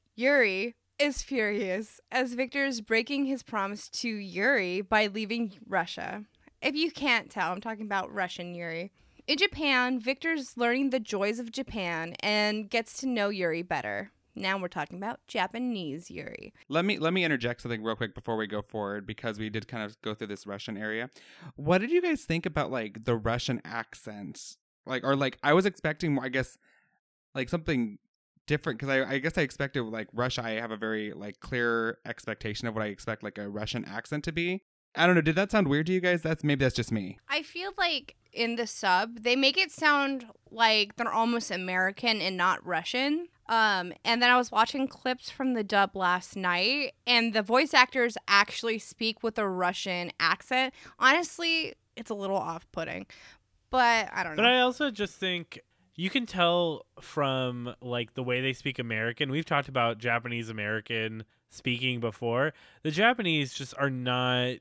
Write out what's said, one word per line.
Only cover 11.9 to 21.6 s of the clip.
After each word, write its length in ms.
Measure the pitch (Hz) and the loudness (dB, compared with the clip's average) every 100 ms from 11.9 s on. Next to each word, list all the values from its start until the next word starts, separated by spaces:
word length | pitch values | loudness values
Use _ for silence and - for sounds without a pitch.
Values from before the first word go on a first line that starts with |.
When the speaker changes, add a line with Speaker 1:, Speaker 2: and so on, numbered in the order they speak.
| 165 165 - | -4 -6 -4
Speaker 1:
and 480 | 208 214 208 214 208 | 0 2 2 0 -2
gets 280 | 233 226 - | -2 -2 -4
to 80 | 269 | -2
know 220 | 233 202 | 0 0
Yuri 320 | 196 175 170 | 0 0 0
better. 500 | 180 151 104 101 196 _ _ - | -2 -2 -2 -6 -8 _ _ -6
Now 220 | 190 196 | -2 -2
we're 100 | 180 | -4
talking 300 | 175 147 180 | -6 -6 -6
about 220 | 208 - - | -8 -10 -6
Japanese 840 | 220 190 233 247 208 156 151 - | -2 -2 -2 -4 -4 -6 -8 -10
Yuri. 420 | - - - - - - | -12 -12 -14 -16 -18 -4
Speaker 2:
Let 160 | 156 196 | 0 2
me, 120 | - | 2
let 140 | 160 | 2
me 100 | 185 | 2
interject 380 | 165 131 120 120 | 2 2 0 -2
something 220 | 120 113 | -4 -4
real 120 | 113 110 | -2 -2
quick 180 | 110 | -4
before 240 | - 120 110 | -6 -4 -2
we 100 | 104 | -2
go 140 | 107 | -4
forward, 440 | - 110 101 104 98 | -4 -4 -4 -6 -8
because 320 | 107 117 104 | -8 -6 -4
we 100 | 107 | -4
did 180 | 107 104 | -6 -8
kind 160 | 117 | -8
of 160 | 104 - | -10 -10
go 120 | 107 | -10
through 140 | 104 104 | -8 -8
this 180 | 101 101 | -10 -10
Russian 320 | 101 - 104 | -10 -8 -6
area. 320 | 107 110 123 - - - 156 | -4 -4 -6 -12 -20 -20 -18
What 240 | - | -4